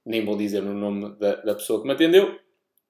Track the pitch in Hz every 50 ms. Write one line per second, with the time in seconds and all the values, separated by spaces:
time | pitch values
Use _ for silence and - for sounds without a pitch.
0 | _ 117 113 113 104 104 104 101 104 101 104 101 98 101 101 101 104 101 101 101
1 | 104 104 - - 104 101 - - - 107 104 - - - 113 107 113 135 139 135
2 | 165 165 175 196 202 196 - - _ _ _ _ _ _ _ _ _ _